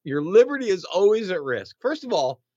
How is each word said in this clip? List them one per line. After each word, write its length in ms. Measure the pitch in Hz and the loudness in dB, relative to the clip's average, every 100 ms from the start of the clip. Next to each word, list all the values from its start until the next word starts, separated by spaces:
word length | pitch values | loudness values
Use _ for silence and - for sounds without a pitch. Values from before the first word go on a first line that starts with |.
your 180 | 156 143 | -8 -6
liberty 460 | 151 208 254 285 240 | 2 4 4 2 -4
is 160 | 185 | -4
always 460 | - 180 202 220 196 | -4 2 2 2 -2
at 120 | 175 | -6
risk. 340 | 135 113 98 - | -4 -6 -6 -6
First 240 | 254 311 | -6 -4
of 80 | 254 | -4
all, 280 | 180 131 131 _ | -2 -2 -4 _